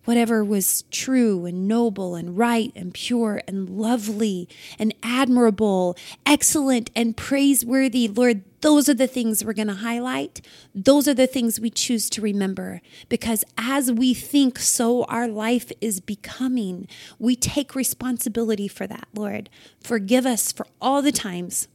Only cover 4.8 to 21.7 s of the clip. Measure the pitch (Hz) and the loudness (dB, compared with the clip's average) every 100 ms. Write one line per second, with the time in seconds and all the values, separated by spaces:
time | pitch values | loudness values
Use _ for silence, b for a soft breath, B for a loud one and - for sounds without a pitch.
4.8 | 220 - 226 247 269 247 233 196 214 190 | -4 -2 -4 0 4 6 4 4 2 2
5.8 | 180 175 B B 269 294 - 311 269 247 | 0 -2 B B -4 0 0 2 2 0
6.8 | 226 226 233 226 - 277 277 269 233 262 | 0 -2 -2 -2 -2 2 4 4 2 2
7.8 | 269 247 226 202 247 208 - _ 302 294 | 2 2 0 4 4 2 -4 _ 4 6
8.8 | 285 240 254 254 226 214 214 208 214 190 | 6 2 2 0 -2 -2 -4 -4 -4 -4
9.8 | 226 233 247 262 277 - B B B 202 | -6 -4 -4 -4 -6 -12 B B B 2
10.8 | 190 285 277 254 254 262 233 - 226 - | 6 6 6 4 2 2 -2 -2 -6 -4
11.8 | - 233 - - 214 202 190 190 185 185 | -2 -2 -2 -4 -2 0 -2 -4 -8 -12
12.8 | B B B 240 226 220 - - 233 269 | B B B -4 -2 -4 -4 -6 -2 0
13.8 | 254 226 254 233 - 285 262 - 247 - | 0 2 2 0 0 2 2 2 -2 0
14.8 | 233 247 - 226 240 214 220 240 - - | 2 2 0 -4 -4 -4 0 0 -2 -6
15.8 | 220 190 - 202 - - 262 254 190 180 | -4 -4 -8 -12 -12 -6 -2 -2 -4 -6
16.8 | 190 B B B 226 247 - 294 277 269 | -12 B B B -2 0 0 -2 -4 -4
17.8 | 247 - 247 233 240 220 226 214 202 - | -4 -4 -6 -4 -4 -2 -2 -2 -4 -8
18.8 | 196 - - 214 208 208 196 b b b | -10 -10 -14 -10 -8 -8 -12 b b b
19.8 | - 233 196 247 254 220 - - - _ | -4 -4 2 2 4 0 -4 -6 -14 _
20.8 | 247 277 285 285 202 175 175 - - | 0 2 2 0 -8 -8 -6 -8 -8